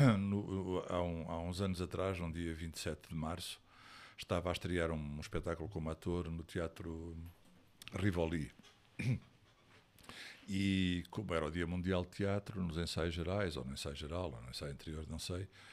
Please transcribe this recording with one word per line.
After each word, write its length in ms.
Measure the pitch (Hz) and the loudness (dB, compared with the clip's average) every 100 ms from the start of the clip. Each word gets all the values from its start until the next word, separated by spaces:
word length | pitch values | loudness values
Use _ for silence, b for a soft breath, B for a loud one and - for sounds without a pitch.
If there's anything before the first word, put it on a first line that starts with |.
<clears throat> 140 | 139 101 | 10 8
no, 640 | 101 101 98 95 92 90 - | 6 2 2 0 0 0 2
há 140 | 90 | 2
um, 300 | 87 85 80 | 2 0 -4
há 80 | 85 | -4
uns 200 | 85 90 | -4 0
anos 200 | 98 90 | 0 0
atrás, 380 | 87 87 95 90 | -2 0 0 0
no 120 | 85 | -2
dia 220 | 82 85 | -2 -2
vinte 220 | 80 82 76 | -4 -6 -6
e 40 | |
sete 300 | 85 78 - | -4 -6 -6
de 60 | 80 | -4
março, 440 | 78 85 - - - B B B B B | -2 -4 -6 -10 -16 B B B B B
estava 320 | - 90 87 | 0 0 2
a 20 | |
estrear 400 | 85 87 87 82 | 0 0 2 2
um, 260 | 80 73 73 | 0 -2 -6
um 20 | |
espetáculo 500 | - 85 82 85 80 | -4 -2 -2 -2 -4
como 200 | 90 80 | -4 -4
ator 400 | 80 - 87 82 | -4 0 0 0
no 140 | 82 | -4
Teatro 720 | 80 92 82 - 85 82 85 82 85 - - - - - - | -4 -2 -4 -4 -8 -8 -8 -10 -12 -14 -20 -20 -20 -18 -8
Rivoli. 580 | 95 98 87 82 82 71 - - - - - | 0 2 4 2 2 -4 -8 -20 -20 -18 -4
<clears throat> 300 | 120 120 - - - - - - - - - B B B - | 0 0 -2 -20 -20 -20 -20 -20 -20 -20 -18 B B B -4
E 520 | 98 98 95 92 87 85 | 2 6 6 6 4 0
como 200 | - 98 | -6 0
era 140 | 85 76 | 2 2
o 60 | |
Dia 160 | 85 82 | 0 0
Mundial 340 | 90 90 92 | 2 2 2
de 80 | 92 | 2
Teatro, 500 | - 98 101 - 98 | 0 2 2 0 -2
nos 160 | 87 80 | 0 0
ensaios 380 | 82 - 85 | -2 2 0
gerais, 420 | 85 82 101 95 76 | 0 0 0 0 -2
ou 80 | |
no 80 | 64 | -6
ensaio 240 | 69 - 71 | -6 -6 -6
geral, 380 | 76 85 90 | -4 -2 -4
ou 80 | 60 | -6
no 80 | 62 | -10
ensaio 220 | - 71 | -8 -6
anterior, 340 | 69 - 78 76 | -8 -6 -6 -6
não 120 | 80 | -6
sei, 280 | - 90 98 B B | -4 -4 -6 B B